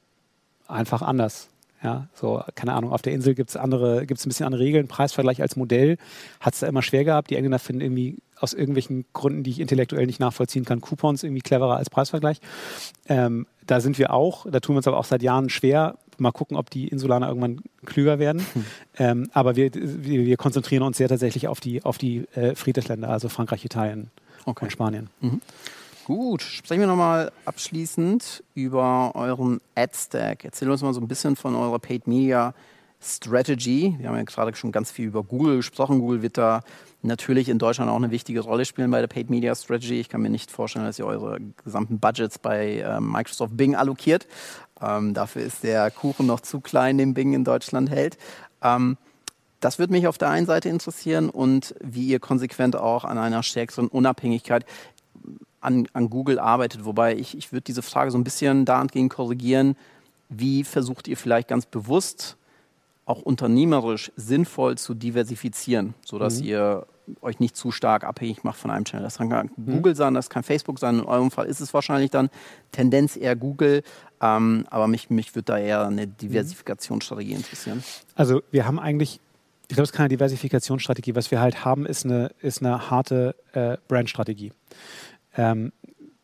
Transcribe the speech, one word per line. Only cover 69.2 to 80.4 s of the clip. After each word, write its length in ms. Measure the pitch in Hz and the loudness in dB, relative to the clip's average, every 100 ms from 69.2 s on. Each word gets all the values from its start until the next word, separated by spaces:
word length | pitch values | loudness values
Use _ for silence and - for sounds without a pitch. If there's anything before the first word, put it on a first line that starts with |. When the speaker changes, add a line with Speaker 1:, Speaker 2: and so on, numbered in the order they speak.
| 113 117 - - | -2 -2 -2 -6
Speaker 1:
Mhm. 160 | 117 | -4
Speaker 2:
Google 220 | 131 180 147 | 2 2 4
sein, 180 | 143 | 2
das 140 | 127 - | 2 -2
kann 140 | - | -6
Facebook 360 | - 147 - 135 | -2 -2 -2 -4
sein. 180 | 123 117 | 0 0
In 60 | |
eurem 260 | - 123 131 | 2 2 2
Fall 160 | - - | 0 -4
ist 140 | 135 | -4
es 120 | 143 | -2
wahrscheinlich 380 | 147 139 139 135 | 0 2 2 2
dann 200 | 135 135 - - - _ | 2 0 -2 -20 -20 _
Tendenz 440 | - 127 135 147 - | 2 4 6 4 2
eher 200 | 131 120 | -2 0
Google, 460 | 135 139 147 143 - - - _ | -2 0 4 4 0 -12 -20 _
ähm, 460 | 113 110 113 113 - | 2 4 4 2 0
aber 180 | 117 107 | 0 0
mich, 200 | 110 - | 0 0
mich 260 | 113 110 117 | -2 -2 -6
würde 100 | 107 | -2
da 120 | 107 | 0
eher 280 | 104 104 104 | 0 0 0
eine 200 | 101 101 | -4 -6
Speaker 1:
Mhm. 100 | 101 | -8
Speaker 2:
Diversifikationsstrategie 1160 | 104 110 143 180 - 202 - 113 - 107 104 | -4 -2 -2 -6 -10 -10 -6 -6 -6 -8 -8
interessieren. 500 | 101 - - - 113 - - - - | -8 -10 -12 -10 -10 -10 -16 -8 0
Speaker 1:
Also 260 | 131 127 - | 4 2 2
wir 160 | 139 117 | 2 2
haben 140 | 156 | 0
eigentlich, 400 | 156 147 151 - _ _ _ _ - | -2 0 -2 -4 _ _ _ _ -4
ich 80 | 127 | 0
glaub, 80 | |
es 60 | 143 | 0
ist 60 | - | 2
keine 120 | 143 | 2
Diversifikationsstrategie. 1080 | 131 139 131 | 4 0 0